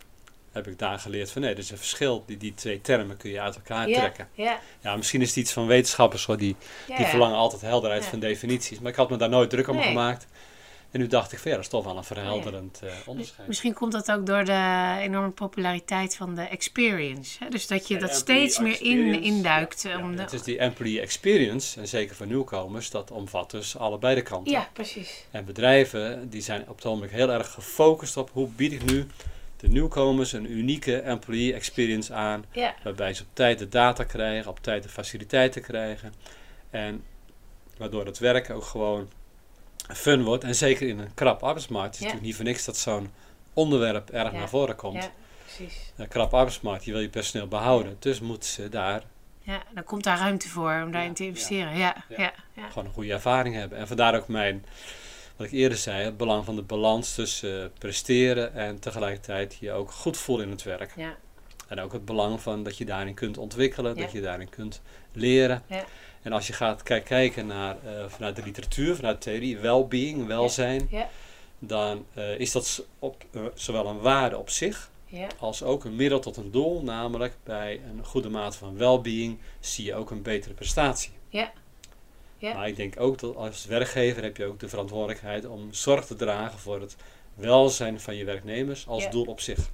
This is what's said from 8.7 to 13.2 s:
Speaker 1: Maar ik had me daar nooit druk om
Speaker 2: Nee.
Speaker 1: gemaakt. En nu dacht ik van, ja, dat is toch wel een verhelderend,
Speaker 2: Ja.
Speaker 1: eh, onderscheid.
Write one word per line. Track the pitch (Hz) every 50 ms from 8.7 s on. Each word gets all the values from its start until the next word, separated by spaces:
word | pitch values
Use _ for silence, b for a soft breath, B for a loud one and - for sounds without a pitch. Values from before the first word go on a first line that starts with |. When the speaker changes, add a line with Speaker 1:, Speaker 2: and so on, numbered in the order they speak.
| 110 101
Speaker 1:
Maar | 117 123
ik | 123 -
had | 131 123
me | 127 113
daar | 113 113
nooit | 120 127 127 123
druk | - 123 131 -
om | 135
Speaker 2:
Nee. | - 294 -
Speaker 1:
gemaakt. | - 120 120 120 127 127 - - B B B B B B B B B B B B
En | - 131
nu | 123 117
dacht | 127 120 110 -
ik | - -
van, | - 165
ja, | 147 101
dat | 92
is | -
toch | - 117 98
wel | 98 92 92
een | 92
verhelderend, | - 107 104 101 98 104 104 95 104 98 95 92 95 - -
Speaker 2:
Ja. | - 95
Speaker 1:
eh, | 90 92 104
onderscheid. | - 131 135